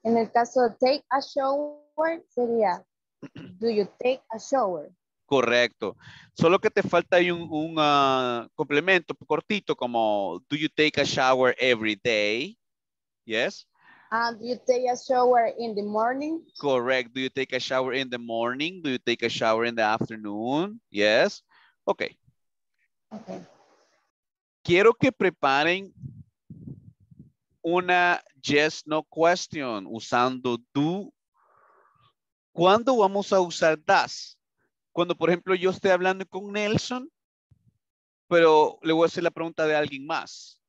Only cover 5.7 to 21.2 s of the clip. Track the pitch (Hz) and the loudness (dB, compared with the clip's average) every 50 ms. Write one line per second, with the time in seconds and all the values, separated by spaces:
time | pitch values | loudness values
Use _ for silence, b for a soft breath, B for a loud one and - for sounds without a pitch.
5.7 | _ _ 110 95 - B B B B B B B B - - 165 180 196 - 220 | _ _ -8 -8 -8 B B B B B B B B 2 4 4 4 4 2 0
6.7 | _ 202 185 - - 170 175 _ 190 180 180 180 175 170 170 160 160 151 156 165 | _ 0 -2 2 0 0 2 _ 2 2 4 2 -2 -4 -6 -8 -6 -6 -6 -4
7.7 | 165 156 151 147 143 143 139 135 131 131 127 123 120 117 113 - _ - 156 135 | -2 0 2 2 4 4 4 2 2 0 0 -2 -4 -6 -8 -12 _ -8 -6 0
8.7 | 147 147 165 185 190 175 165 - - _ - _ 156 - - _ 214 196 _ - | 0 0 2 4 2 2 2 -4 -14 _ -4 _ -4 -4 -2 _ -6 -6 _ -6
9.7 | 147 _ 127 120 120 117 113 107 104 101 98 92 85 90 _ _ 143 147 156 147 | -6 _ -4 -4 -2 0 0 0 0 -2 -2 -4 -8 -10 _ _ -6 -6 -6 -4
10.7 | _ - 151 151 - 147 139 - - 151 135 131 131 127 127 123 - - 123 131 | _ 2 0 2 2 0 -2 0 0 0 2 2 4 4 4 2 2 2 2 2
11.7 | 123 110 110 110 107 101 _ 123 113 107 104 104 107 117 143 196 226 _ _ _ | 2 2 0 -4 -4 -2 _ -2 0 0 0 0 -2 -4 -6 -8 -12 _ _ _
12.7 | _ _ _ _ _ _ _ _ _ _ _ 113 110 110 131 190 - - - _ | _ _ _ _ _ _ _ _ _ _ _ -6 -4 -2 -2 -4 -6 -10 -20 _
13.7 | _ b b b b b b b 220 226 233 233 240 208 220 240 247 202 _ - | _ b b b b b b b -4 -2 -2 -4 -6 -8 -8 -8 -10 -6 _ -2
14.7 | 247 247 254 247 247 240 - - 262 247 247 247 247 240 233 214 - - 233 233 | -2 0 0 -2 -4 -4 -4 -2 2 2 4 4 4 4 2 0 -2 -6 -10 -6
15.7 | 214 202 202 208 208 214 220 240 262 269 294 302 330 330 330 _ _ - - - | -6 -6 -6 -4 -2 -2 -2 -2 -2 -4 -6 -6 -8 -8 -10 _ _ -6 -2 0
16.7 | 131 123 120 127 131 127 123 117 123 131 131 127 _ 135 131 - 131 127 - - | 0 0 0 0 -2 -2 -2 -6 _ -8 -8 -6 _ -6 -6 -4 -4 -6 -4 -2
17.7 | 135 131 131 131 123 131 135 127 123 120 120 117 113 113 117 120 123 135 151 170 | -2 -2 -2 -2 -4 -4 -4 -6 -8 -10 -8 -6 -4 -2 -2 -2 -2 -4 -6 -6
18.7 | 190 185 160 143 127 123 _ 123 120 - - 117 - - 123 113 110 113 117 120 | -8 -6 -4 -4 -4 -2 _ -2 -2 0 -2 -4 -2 0 0 2 2 2 0 -2
19.7 | 117 117 110 107 110 113 - - 113 110 107 104 104 107 110 123 139 151 180 202 | 0 0 0 0 0 -2 -4 -8 -10 -12 -10 -10 -8 -6 -4 -2 -2 -2 -2 -4
20.7 | 214 233 _ _ - 101 101 107 107 123 | -8 -16 _ _ -2 0 2 4 4 4